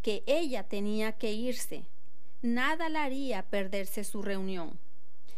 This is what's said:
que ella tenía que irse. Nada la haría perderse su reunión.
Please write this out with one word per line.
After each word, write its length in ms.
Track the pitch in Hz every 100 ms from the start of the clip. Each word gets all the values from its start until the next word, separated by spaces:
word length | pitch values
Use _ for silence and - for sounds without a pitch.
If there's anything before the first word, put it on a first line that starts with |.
que 220 | - 208 -
ella 420 | 294 330 247 -
tenía 460 | 202 208 214 220
que 180 | 214 226
irse. 560 | 214 247 247 - - - - - - - -
Nada 480 | 240 240 269 311 330
la 140 | 311
haría 400 | 294 269 269 202 -
perderse 540 | 202 190 202 196 -
su 180 | 202 214
reunión. 560 | 202 196 190 185 156 - - - - - -